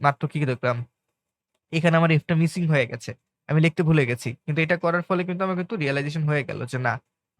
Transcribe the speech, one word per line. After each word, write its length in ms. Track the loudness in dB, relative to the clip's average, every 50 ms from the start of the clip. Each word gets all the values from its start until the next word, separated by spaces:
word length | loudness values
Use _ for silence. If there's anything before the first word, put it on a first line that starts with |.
মাত্র 260 | 0 0 0 0 -6
কি 180 | -6 -2 -2 -2
দেখলাম, 400 | -2 -2 -2 -2 -2 -2 -2 -6 -10 _ _ _ _ _ _ _ _ _ _ _ _ _ _ _ _
এখানে 260 | -4 0 2 4 4
আমার 140 | 4 4 4
এফটা 240 | 4 2 2 2 0
মিসিং 320 | 2 2 0 0 -2 0
হয়ে 200 | 2 2 2 2
গেছে। 260 | 0 -4 -10 -10 -12 -14 -14 _ _ _ _ _
আমি 140 | 0 2 4
লিখতে 220 | 4 4 2 2 2
ভুলে 220 | 4 4 4 4
গেছি। 280 | 2 0 -4 -4 -8 -8
কিন্তু 280 | -8 _ -4 -2 -2
এটা 160 | 0 0 0
করার 240 | 0 0 0 0 -2
ফলে 220 | -2 -2 -2 -2 -2
কিন্তু 200 | -4 -4 -4 -4
আমার 120 | -4 -2
কিন্তু 200 | -4 -4 -6 -4
রিয়ালাইজেশন 480 | -4 -2 -2 -2 -2 -4 -4 -4 -2 0
হয়ে 200 | 0 0 0 -2
গেল 220 | -4 -8 -8 -8
যে 120 | -6 -6
না, 220 | -2 -2 -2 -2 -4 -8 _ _ _ _ _ _